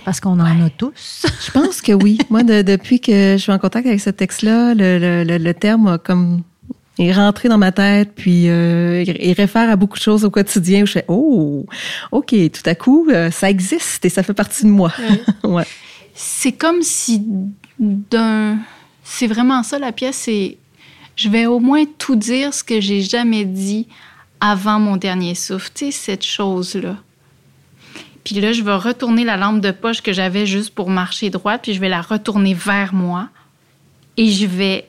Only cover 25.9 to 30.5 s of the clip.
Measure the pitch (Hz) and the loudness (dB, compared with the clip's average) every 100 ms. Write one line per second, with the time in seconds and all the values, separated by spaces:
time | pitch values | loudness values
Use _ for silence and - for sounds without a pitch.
25.9 | 277 - 196 - - 196 185 180 190 180 | -8 -8 -8 -6 -4 -4 -4 -4 -6 -8
26.9 | 202 _ _ _ _ _ _ _ _ - | -10 _ _ _ _ _ _ _ _ -20
27.9 | - - - - 202 208 233 208 202 214 | -20 -20 -18 -10 -4 -2 -2 0 -2 -2
28.9 | 247 247 233 240 196 202 214 202 190 226 | -4 0 0 0 0 0 0 -2 -2 -4
29.9 | 226 - 185 185 190 208 | -6 -4 -2 -2 -2 -2